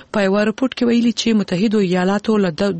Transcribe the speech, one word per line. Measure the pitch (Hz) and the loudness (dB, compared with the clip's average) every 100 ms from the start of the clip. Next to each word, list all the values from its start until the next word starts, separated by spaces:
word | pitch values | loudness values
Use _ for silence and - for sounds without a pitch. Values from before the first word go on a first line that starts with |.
| - | -6
په | 220 190 | -2 0
یوه | 202 214 | 2 0
رپورټ | 208 262 - | -2 -4 -2
کې | 240 | 0
ویلي | 240 240 - | 2 2 0
چې | 233 214 | 0 0
متحدو | 190 175 220 214 185 | 0 -2 0 0 0
ایالاتو | 180 185 202 226 214 | 0 0 0 0 0
له | 185 | 0
د-، | 151 202 | -2 -4